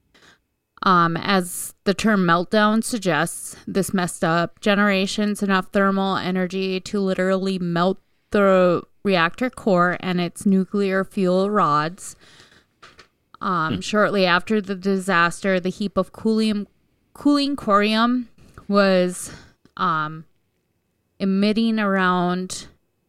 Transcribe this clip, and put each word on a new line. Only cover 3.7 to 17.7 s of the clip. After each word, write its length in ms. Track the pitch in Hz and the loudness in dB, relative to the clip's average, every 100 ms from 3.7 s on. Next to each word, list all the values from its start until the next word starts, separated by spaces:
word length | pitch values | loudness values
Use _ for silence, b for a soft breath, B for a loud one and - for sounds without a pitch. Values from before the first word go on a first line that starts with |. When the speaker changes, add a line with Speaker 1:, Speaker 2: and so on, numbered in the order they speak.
| 190 180 | -4 -2
Speaker 1:
messed 280 | 190 175 - | -2 -2 -2
up 380 | 170 170 165 - | 0 0 -2 -4
generation's 840 | 214 202 208 190 190 - 208 202 | 0 2 2 2 -2 -2 -2 -2
enough 260 | 196 190 190 | -2 -2 0
thermal 440 | 202 196 196 196 165 | 0 2 2 0 -2
energy 640 | 175 185 180 190 190 185 | -2 -2 -2 -4 -4 -6
to 200 | - 208 | -4 -2
literally 580 | 190 185 185 190 190 190 | -2 0 0 0 -2 -4
melt 400 | 175 170 180 190 _ _ _ | -2 0 0 -2 _ _ _
the 520 | 208 196 185 180 160 - _ | 2 4 4 4 2 -4 _
reactor 460 | 202 180 165 - 247 | 0 2 0 -2 -6
core 460 | - 226 180 180 170 | -2 2 2 2 0
and 200 | 185 180 | -4 -4
its 240 | 175 - 202 | -4 -4 0
nuclear 560 | 190 185 202 196 190 | 2 0 -2 0 -2
fuel 460 | 190 208 180 185 202 | -2 -2 2 2 2
rods. 640 | 208 160 147 156 185 - b b b b b b _ - - - _ _ - | 2 2 0 -2 -8 -16 b b b b b b _ -20 -20 -20 _ _ -10
Um, 360 | 208 175 160 185 | -6 -4 -4 -4
Speaker 2:
Hmm. 40 | |
Speaker 1:
shortly 460 | - 214 185 202 180 | -2 0 2 2 2
after 340 | 175 - 214 | 2 0 -2
the 140 | 190 190 | -4 -4
disaster, 840 | 196 190 185 170 170 - 196 185 | -2 -2 0 0 0 0 -2 -2
the 120 | 185 | -2
heap 260 | - 202 190 | -6 -4 -2
of 160 | 180 | -4
cooling, 540 | - 220 220 220 208 196 _ _ _ _ | -4 -2 0 0 -2 -8 _ _ _ _
cooling 420 | - 285 285 277 285 | -2 0 2 0 -2
corium 680 | 220 | 2